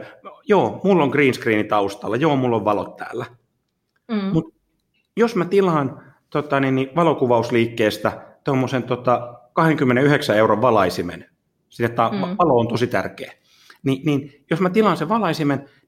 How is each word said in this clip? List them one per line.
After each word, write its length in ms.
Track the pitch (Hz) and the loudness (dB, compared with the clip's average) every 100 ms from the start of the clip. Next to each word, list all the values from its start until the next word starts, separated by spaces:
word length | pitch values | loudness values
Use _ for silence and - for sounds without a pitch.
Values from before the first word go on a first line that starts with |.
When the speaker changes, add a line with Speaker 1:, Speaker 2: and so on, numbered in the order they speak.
| - - - - - | -6 -20 -20 -10 0
Speaker 1:
Joo, 340 | 196 117 - | 2 2 -2
mulla 200 | 185 185 | 0 2
on 60 | 139 | 2
green 240 | 139 139 | 2 2
screeni 300 | 113 120 107 | 0 0 0
taustalla, 520 | 104 104 101 - 101 117 | 0 0 -2 -4 -6 -2
joo, 200 | 156 139 | 0 0
mulla 200 | 123 113 | 0 0
on 100 | 104 | 0
valot 300 | 104 90 - | -2 -4 -12
täällä. 280 | 82 120 123 _ _ _ _ _ _ _ - | -12 -10 -12 _ _ _ _ _ _ _ -8
Speaker 2:
Mm. 120 | 214 196 | -6 -2
Speaker 1:
Mut 220 | 180 - _ _ _ _ _ _ - | -2 -2 _ _ _ _ _ _ -2
jos 180 | 233 214 | 0 0
mä 100 | 170 | 0
tilaan, 680 | 202 190 160 135 - - _ _ | 2 2 2 -2 -6 -20 _ _
tota, 300 | 151 147 139 | -6 -2 0
niin, 160 | 135 131 | 0 0
niin, 140 | 135 165 | -2 0
valokuvausliikkeestä 1300 | 165 143 123 117 113 120 117 117 107 - 110 - - _ | 0 2 2 2 2 0 0 0 0 0 -4 -6 -12 _
tommosen, 400 | - 131 123 127 | -2 -2 0 -2
tota, 560 | 120 123 123 120 - - _ | -4 -2 0 0 -2 -16 _
kahdenkymmenenyhdeksän 840 | - 160 143 135 123 143 147 - 104 | 0 2 2 2 4 4 2 2 2
euron 240 | 110 107 | 4 4
valaisimen, 640 | 127 107 92 - 85 82 - _ _ _ _ | 4 4 2 -2 -8 -10 -18 _ _ _ _
sille, 200 | - 117 | -6 -4
että 200 | 117 113 | 0 -2
Speaker 2:
Mm. 100 | 202 | -2
Speaker 1:
va-, 140 | 180 196 | -4 0
valo 220 | 170 123 | 2 2
on 80 | 110 | 0
tosi 200 | 110 123 | -2 -2
tärkeä, 460 | 98 90 - - - _ _ - _ | -2 -6 -10 -18 -20 _ _ -20 _
niin, 180 | 139 135 151 | -4 -2 -2
niin 380 | 143 - - - | -4 -4 -16 -6
jos 100 | 165 | -2
mä 80 | 185 | 0
tilaan 280 | 185 214 160 | 2 2 0
sen 120 | 160 | -2
valaisimen, 600 | 226 190 156 143 139 139 _ | -2 0 0 -2 -2 -6 _